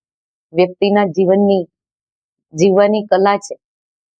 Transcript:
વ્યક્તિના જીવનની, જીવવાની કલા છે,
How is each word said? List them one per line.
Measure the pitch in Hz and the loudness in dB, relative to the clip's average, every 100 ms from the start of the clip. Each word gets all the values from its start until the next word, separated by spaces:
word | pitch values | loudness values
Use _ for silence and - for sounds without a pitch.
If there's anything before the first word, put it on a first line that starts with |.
| _ _ _ _ _ | _ _ _ _ _
વ્યક્તિના | 160 180 180 202 202 202 | -2 -2 0 -2 0 0
જીવનની, | 165 185 196 202 196 165 _ _ _ _ _ _ _ _ | 0 0 2 2 0 -4 _ _ _ _ _ _ _ _
જીવવાની | 156 196 190 202 214 208 | -2 2 2 2 0 -2
કલા | 185 196 202 | 0 0 -2
છે, | - 131 _ _ _ _ _ _ | -6 -16 _ _ _ _ _ _